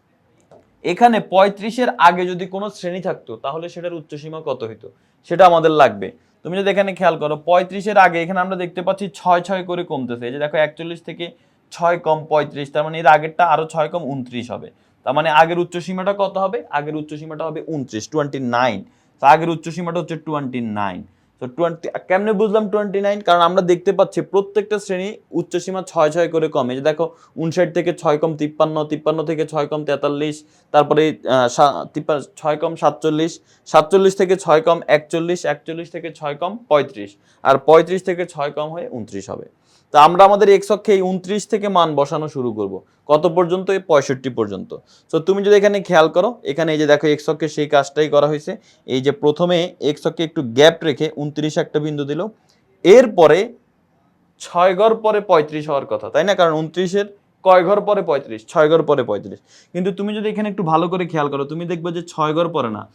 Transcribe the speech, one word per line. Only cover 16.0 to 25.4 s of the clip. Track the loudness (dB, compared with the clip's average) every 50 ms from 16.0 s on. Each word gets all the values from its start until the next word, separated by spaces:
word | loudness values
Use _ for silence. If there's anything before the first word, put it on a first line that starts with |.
| -4 -4 -2
কত | -2 -2 -4 -2
হবে? | -2 -4 -4 -4 -6 -8 -6
আগের | -6 -6 -4 -4 -6
উচ্চসীমাটা | -8 -8 -10 -12 -14 -14 -12 -10 -8 -8
হবে | -8 -8 -10 -10
ঊনত্রিশ, | -8 -8 -8 -8 -8 -8 -10 -8 -4
টোয়েন্টি | -4 -4 -2 -2 -4 -8
নাইন। | -6 -2 0 0 0 0 -2 -4 -10 -14 _ _ _ _ _ _
তো | 4
আগের | 6 6 6 4 0
উচ্চসীমাটা | -4 -4 -8 -10 -10 -8 -8 -6 -6 -6
হচ্ছে | -6 -8 -10
টোয়েন্টি | -12 -8 -8 -6 -6 -6 -6 -8 -8
নাইন। | -6 -6 -6 -4 -4 -6 -6 -10 -14 -18 _ _ _ _ _ -14
তো | -14
টোয়েন্টি, | -10 -4 -2 -2 -2 -2 -6 -10 -10 -10 -8 -4
কেমনে | -2 -2 0 0 0 0
বুঝলাম | 0 0 0 0 0 0 -2
টোয়েন্টি | -2 -4 -4 -4 -4 -4
নাইন? | -2 -2 -4 -2
কারণ | 0 2 4 4
আমরা | 4 2 2 2
দেখতে | 2 2 0 0 0 0
পাচ্ছি | 2 2 0 0 -2 -6
প্রত্যেকটা | -4 -2 -2 -2 -2 -2 -4 -6 -4 -4 -6 -6
শ্রেণী | -6 -6 -6 -6 -6 -8 -10 -14 _ _
উচ্চসীমা | -8 -8